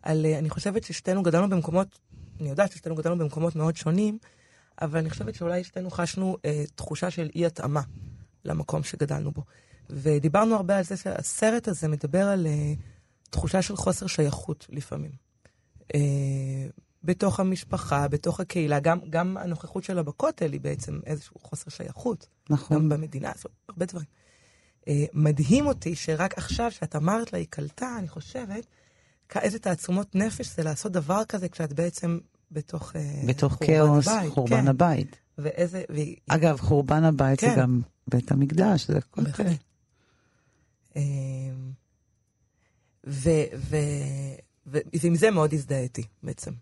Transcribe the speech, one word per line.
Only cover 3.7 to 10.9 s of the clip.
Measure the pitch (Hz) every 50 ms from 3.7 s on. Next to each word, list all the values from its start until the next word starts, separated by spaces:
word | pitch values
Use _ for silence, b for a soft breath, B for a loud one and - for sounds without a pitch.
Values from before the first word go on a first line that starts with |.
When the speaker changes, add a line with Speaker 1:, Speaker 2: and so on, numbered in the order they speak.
| 160
Speaker 1:
שונים, | - - 160 165 190 214 214 214 226 b b b b b b b b b b b -
אבל | - 151 147 165
אני | 160 160
חושבת | 156 - - 214 196
שאולי | - 175 170 175 180 180
שתינו | - _ 185 185 180
חשנו, | - - 170 - - 190 190 185 180 - -
אה, | 143 151 151 147 - _
תחושה | - - - 156 - 175 180
של | - 180 160 151 -
אי-התאמה | 165 170 165 165 - - 143 147 151 131 B B B B B B B B B B _ _
למקום | - 156 156 76 - - 156
שגדלנו | 143 - - - 147 143 - 147 151 147
בו. | 147 151 143 b b b b b b b b -
ודיברנו | 147 143 135 156 151 147 139 160 147 202 220 226 226
הרבה | 208 185 170 202
על | 196 180
זה | -